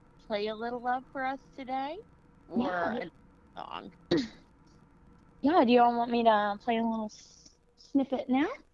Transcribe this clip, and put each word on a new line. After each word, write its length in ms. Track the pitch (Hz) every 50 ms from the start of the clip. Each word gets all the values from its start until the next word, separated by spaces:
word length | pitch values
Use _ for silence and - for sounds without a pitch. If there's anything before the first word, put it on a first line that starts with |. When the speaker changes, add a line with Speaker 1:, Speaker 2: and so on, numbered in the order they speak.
| - _ _ - _
Speaker 1:
play 180 | - 220 202 208
a 80 | 214 220
little 320 | 214 226 240 247 240 233
of 160 | 247 247 262 254 -
for 140 | - 277 262
us 140 | 262 277 269 - - _
today? 400 | - 269 233 262 269 269 285 330 403 466 - - _ _ _ _ - _ -
Or 100 | 160 233
Speaker 2:
Yeah. 380 | 247 285 359 349 170 170 220 240
Speaker 1:
a 600 | - 330 - - - - - _ _ - - -
song? 320 | - - - 87 - - - _ - _
Speaker 2:
<clears throat> 200 | - 294 - 220 - - - _ _ _ - - _ - - _ _ _ - - - - - - - - -
Yeah, 200 | 277 339 370 277
do 60 | 226
you 100 | 247 240
all 160 | 240 240 240
want 140 | 233 233 240
me 120 | 233 240 233
to 300 | 226 220 208 208 208 202 208 -
play 140 | - 233
a 60 | 226 226
little 220 | 226 226 226 214
s-, 420 | 214 - - - - - - - - _ _ _ _ _ _
snippet 500 | - - - 277 269 - 262 247 - -
now? 160 | 247 262 302 415 539 - - _